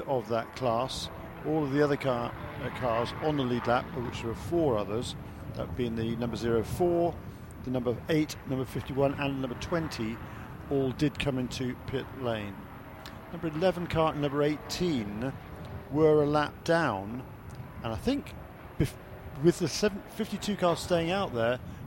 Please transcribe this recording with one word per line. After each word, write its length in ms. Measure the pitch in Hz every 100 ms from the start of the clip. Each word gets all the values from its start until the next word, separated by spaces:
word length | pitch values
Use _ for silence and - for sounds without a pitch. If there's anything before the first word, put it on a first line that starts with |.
| -
of 200 | 131 104
that 260 | 117 117 -
class. 540 | 127 113 131 - - - - - 147
All 160 | 156
of 80 | 143
the 120 | 143
other 120 | 147 143
car, 360 | 135 120 120 - - -
uh, 60 | 127 -
cars 340 | 123 113 117 -
on 140 | 156 147
the 60 |
lead 220 | 123 120 113
lap, 200 | 123 135 131
of 100 | 120
which 140 | -
there 80 | 117
were 80 | 110
four 420 | - 170 151 107
others, 380 | 98 110 127 - - - - -
that 200 | - -
being 200 | 120 113
the 200 | 113 113
number 180 | 120 113
zero 280 | 117 113
four, 520 | 101 - 175 170 170 - - - - -
the 80 | 127
number 240 | 127 120 110 -
eight, 260 | 156 151 - -
number 180 | 131 123
fifty-one, 480 | 143 - 135 139 139
and 220 | 143 139
number 140 | 131 120
twenty, 560 | - 170 156 - 110 117 - - - - -
all 220 | 139 131
did 260 | 120 147 -
come 220 | 143 127
into 360 | 123 - 123 135 -
pit 180 | 127 - 131
lane. 360 | 123 110 101 98 - - - - - - -
Number 160 | 170 160
eleven 400 | 151 185 175 170
car 240 | 160 160
and 100 | 139
number 220 | 143 143
eighteen 880 | 147 151 - - 180 135 104 107 131 - - - - - -
were 300 | 143 156 151
a 60 | 147
lap 360 | 151 147 -
down, 600 | - 165 151 98 101 123 - - - - - -
and 80 | 117
I 40 | 110
think 400 | 233 285 - - - - - -
bef-, 140 | 147 - - - - 139
with 140 | 165 -
the 100 | 165
seven, 360 | - 208 196 -
fifty-two 480 | - 220 196 - 196
car 200 | 175 160
staying 320 | - 170 165
out 240 | 196 190
there, 260 | 117 113 123 - -